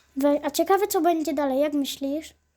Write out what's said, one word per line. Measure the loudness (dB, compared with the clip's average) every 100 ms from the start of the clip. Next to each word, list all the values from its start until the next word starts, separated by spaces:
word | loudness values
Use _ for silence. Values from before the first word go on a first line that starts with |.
| _ -2
We-, | 0 2
a | 0
ciekawe, | -2 2 2 2
co | 2
będzie | 2 2 0
dalej, | -2 0 0
jak | 0
myślisz? | 0 -4 -4 -6 -6 -8 -20 _